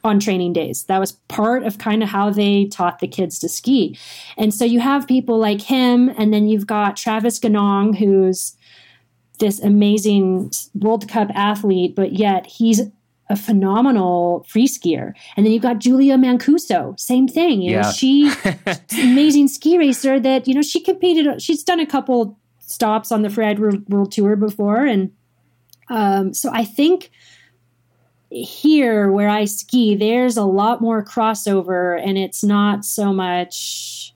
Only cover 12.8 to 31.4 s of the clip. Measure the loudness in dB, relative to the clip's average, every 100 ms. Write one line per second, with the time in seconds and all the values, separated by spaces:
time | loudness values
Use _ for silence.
12.8 | 0 _ _ _ _ -6 0 0 2 2
13.8 | 2 2 0 0 0 -2 -2 0 0 0
14.8 | -2 -2 -6 -14 -10 0 2 2 0 0
15.8 | 2 4 4 4 4 2 2 2 2 -2
16.8 | -2 -10 -2 0 2 2 2 2 0 0
17.8 | -2 0 2 4 4 2 -4 -4 -6 -8
18.8 | _ 0 2 4 6 4 4 2 2 4
19.8 | 2 2 0 0 2 0 0 0 0 -2
20.8 | -2 0 2 2 0 -2 -4 -4 0 -2
21.8 | 0 -2 0 -2 -2 -8 _ _ -18 -4
22.8 | -2 -2 -2 -2 -2 -2 -2 0 0 -2
23.8 | -2 -2 -2 0 0 2 -2 -2 -2 0
24.8 | 0 0 -2 _ _ _ _ _ _ _
25.8 | _ -2 0 0 -2 -6 -6 -4 -4 0
26.8 | 2 0 -4 _ _ _ _ _ _ _
27.8 | _ _ _ _ _ -14 -14 -2 2 4
28.8 | 2 2 2 2 2 0 -2 -6 -2 0
29.8 | 2 2 0 2 0 0 0 2 0 0
30.8 | -2 -2 -4 -2 -2 -2